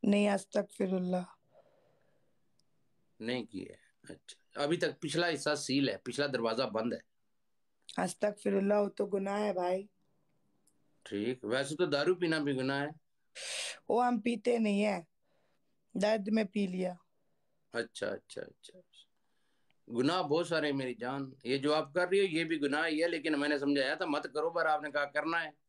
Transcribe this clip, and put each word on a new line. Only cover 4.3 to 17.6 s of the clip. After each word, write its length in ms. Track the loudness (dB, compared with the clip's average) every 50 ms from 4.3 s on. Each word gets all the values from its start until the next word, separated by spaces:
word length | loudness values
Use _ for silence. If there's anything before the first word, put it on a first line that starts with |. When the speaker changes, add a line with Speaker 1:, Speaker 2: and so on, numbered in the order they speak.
| -20 _ _ _ _ -4 -2
Speaker 2:
अभी 120 | -2 0
तक 220 | 0 0 -2 -2 -4
पिछला 260 | -6 -4 0 0 0
हिस्सा 280 | 0 0 -2 0 -2 -2
सील 360 | -2 0 0 2 2 2 2
है, 60 | 0
पिछला 300 | -2 _ -8 -4 -2 -2
दरवाजा 400 | 0 0 0 0 2 2 0 0
बंद 280 | 0 0 0 0 0 -2
है। 60 | -4 -8 _ _ _ _ _ _ _ _ _ _ _ _ _ _ _ _ _ -4 -2
Speaker 1:
अस्तगफिरुल्लाह, 840 | -2 -2 -2 -2 -2 -2 -2 -2 -2 0 0 2 2 4 4 4
वो 80 | 2 0
तो 180 | 0 -4 -4
गुनाह 300 | -2 0 -2 -2 -2 -2
है 160 | 0 0 0 0
भाई। 360 | 0 0 0 0 -2 -4 -8 _ _ _ _ _ _ _ _ _ _ _ _ _ _ _ _ _ _ _ _ _ _ _
Speaker 2:
ठीक, 380 | -8 -4 -2 -2 -2 -2 -4 -4
वैसे 300 | -2 -2 0 0 -2 0
तो 120 | 0 0
दारू 280 | 2 2 2 4 2 2
पीना 240 | 2 2 0 2 2
भी 160 | 2 0 0
गुनाह 260 | 0 0 0 0 0
है। 140 | -2 -4 -6 -10 _ _ _ _ _ _ _ -14 -10 -10 -8 -8 -8 -8 -10 -12 _ _
Speaker 1:
वो 100 | 2 2
हम 200 | 4 4 2 2
पीते 380 | 0 0 -2 0 2 2 2 4
नहीं 240 | 4 4 4 4 4
है, 240 | 2 2 0 -4 _ _ _ _ _ _ _ _ _ _ _ _ _ _ _ _ _ _
दर्द 320 | 0 2 2 2 2 0 0
में 180 | 2 0 0
पी 200 | 0 0 -2 -2
लिया। 320 | 0 0 -2 -4 -4 -4 -8 _ _ _ _ _ _ _ _ _ _ _ _